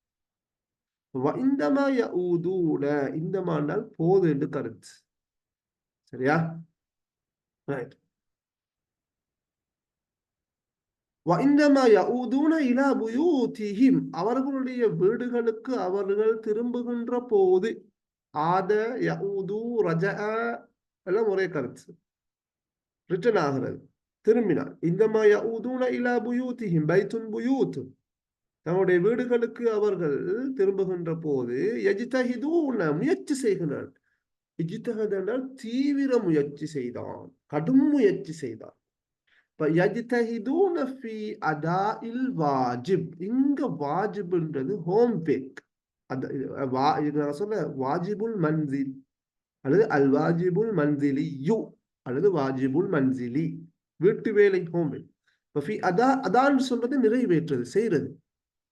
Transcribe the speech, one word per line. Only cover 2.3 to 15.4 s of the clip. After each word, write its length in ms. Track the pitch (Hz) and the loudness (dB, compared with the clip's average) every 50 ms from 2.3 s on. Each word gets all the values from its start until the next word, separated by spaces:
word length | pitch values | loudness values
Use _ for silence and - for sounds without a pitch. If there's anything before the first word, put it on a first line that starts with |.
| 170 165 160 175 190 185 175 156 147 143 139 143 147 147 139 131 135 | 0 0 0 0 -2 0 0 0 0 0 0 0 0 0 -2 -2 -4
இந்தமானால் 760 | 156 160 190 190 190 180 170 165 147 147 147 175 208 233 - - | -4 -6 -4 -4 -4 -2 -2 -2 -2 -2 -2 -2 -4 -6 -6 -6
போது 340 | - 160 170 196 190 180 165 | -2 2 4 4 4 4 2
என்று 200 | 143 139 143 - | 2 0 -2 -4
கருத்து. 380 | - 143 117 117 113 - - - - _ _ _ _ _ _ _ _ _ _ _ _ _ _ _ _ _ _ _ _ _ _ | -6 -6 -8 -8 -10 -14 -20 -20 -20 _ _ _ _ _ _ _ _ _ _ _ _ _ _ _ _ _ _ _ _ _ _
சரியா? 560 | _ - 120 127 135 151 170 165 160 - - - _ _ _ _ _ _ _ _ _ _ _ _ _ _ _ _ _ _ _ _ | _ -8 -4 0 0 2 0 0 -2 -6 -10 -16 _ _ _ _ _ _ _ _ _ _ _ _ _ _ _ _ _ _ _ _
ரைட். 380 | - 139 131 120 - - _ _ _ _ _ _ _ _ _ _ _ _ _ _ _ _ _ _ _ _ _ _ _ _ _ _ _ _ _ _ _ _ _ _ _ _ _ _ _ _ _ _ _ _ _ _ _ _ _ _ _ _ _ _ _ _ _ _ _ _ _ _ _ _ _ - 151 | -8 -8 -8 -8 -10 -14 _ _ _ _ _ _ _ _ _ _ _ _ _ _ _ _ _ _ _ _ _ _ _ _ _ _ _ _ _ _ _ _ _ _ _ _ _ _ _ _ _ _ _ _ _ _ _ _ _ _ _ _ _ _ _ _ _ _ _ _ _ _ _ _ _ -2 0
வ 40 | 175 | 0
இந்தமா 520 | 175 254 285 285 285 294 294 277 269 262 | 2 4 4 6 6 6 6 6 6 6
யஊதூன 720 | 233 214 185 180 - 240 247 247 220 247 277 302 311 320 | 8 6 6 6 4 0 -2 -2 -2 0 0 2 2 2
இலா 480 | 320 285 247 240 254 277 269 254 208 220 | 2 2 2 2 2 2 2 2 0 -2
புயூதிஹிம், 1040 | 226 226 262 320 359 311 262 233 - - - 214 208 202 202 269 262 170 156 - - | -2 -2 0 2 2 2 2 0 -2 -2 -4 -6 -4 2 4 6 6 6 4 2 -2
அவர்களுடைய 760 | - 160 180 220 254 262 262 285 277 262 262 247 254 247 240 208 | -4 -4 -2 0 0 0 -2 -2 -4 -4 -4 -4 -2 0 0 0
வீடுகளுக்கு 920 | 170 160 175 196 233 220 247 247 240 240 | 2 2 2 2 2 0 -2 -4 -2 -2